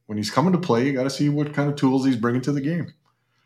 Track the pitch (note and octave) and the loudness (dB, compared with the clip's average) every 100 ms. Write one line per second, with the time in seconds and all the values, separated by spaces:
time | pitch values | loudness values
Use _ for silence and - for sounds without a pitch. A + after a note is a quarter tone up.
0 | - G#2+ G#2 - F3 F3 - A#2 C3+ C3+ | -10 -6 -2 2 2 2 2 2 2 0
1 | C3+ - D3 D3 D3 D3 D3 C#3+ C#3 C3+ | -2 0 0 0 -2 -2 -2 0 2 4
2 | C3+ A#2+ A#2+ B2 B2+ C#3+ C3+ E3+ B2+ - | 2 2 0 0 -2 -2 -2 -4 -6 -12
3 | _ _ _ _ | _ _ _ _